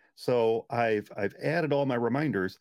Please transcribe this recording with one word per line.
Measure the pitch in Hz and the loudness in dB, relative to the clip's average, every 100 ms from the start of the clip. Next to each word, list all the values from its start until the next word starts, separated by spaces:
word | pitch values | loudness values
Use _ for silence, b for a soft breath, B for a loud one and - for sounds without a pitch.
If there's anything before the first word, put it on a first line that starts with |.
| _ _ | _ _
So | - 123 113 113 - | 0 2 4 2 -2
I've, | 117 117 107 - - | 0 2 0 -2 -6
I've | 101 - | -6 -2
added | 143 165 160 | -2 0 0
all | 139 139 | 0 0
my | 120 | 0
reminders, | 117 127 156 98 92 - | 0 0 0 -2 -2 -6